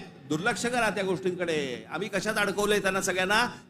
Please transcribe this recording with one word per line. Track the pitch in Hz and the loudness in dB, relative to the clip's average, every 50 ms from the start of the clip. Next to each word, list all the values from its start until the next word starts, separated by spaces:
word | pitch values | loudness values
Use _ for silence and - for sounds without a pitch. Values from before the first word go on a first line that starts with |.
| - - - - - | -4 -10 -18 -16 -4
दुर्लक्ष | 135 151 156 190 240 233 - - | -2 -2 0 0 0 0 0 -2
करा | 240 247 247 226 208 | 0 0 2 2 2
त्या | 180 202 190 | 0 0 0
गोष्टींकडे. | 190 185 - 185 185 180 170 180 170 160 151 139 131 120 110 110 120 | 0 0 0 0 -2 -2 -2 -2 0 0 0 -2 -2 -6 -8 -8 -8
आम्ही | 147 156 185 165 | -6 -6 -4 -4
कशात | 202 190 180 214 220 | -2 -2 -2 0 2
अडकवलंय | 214 202 196 185 196 208 202 208 202 | 2 2 2 2 2 2 4 2 2
त्यांना | 190 190 190 190 | 2 2 0 2
सगळ्यांना? | 185 190 185 185 185 190 208 220 240 233 - - - | 0 0 0 0 2 4 4 4 2 0 -2 -10 -16